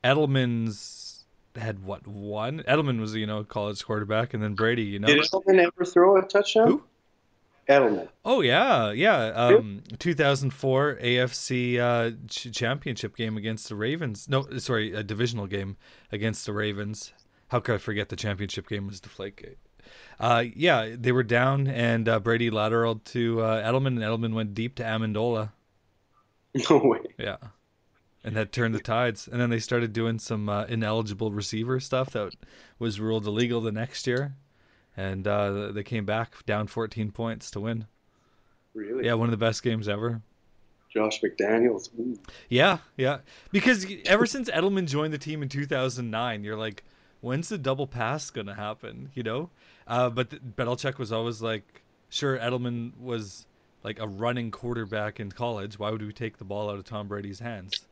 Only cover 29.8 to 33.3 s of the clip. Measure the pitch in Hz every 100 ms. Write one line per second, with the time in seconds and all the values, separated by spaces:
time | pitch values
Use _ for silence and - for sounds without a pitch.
29.8 | 117 107 113 113 - 113 104 101 104 117
30.8 | 107 110 110 101 110 104 101 110 113 131
31.8 | 131 131 131 117 104 - - - - _
32.8 | 117 101 110 110 104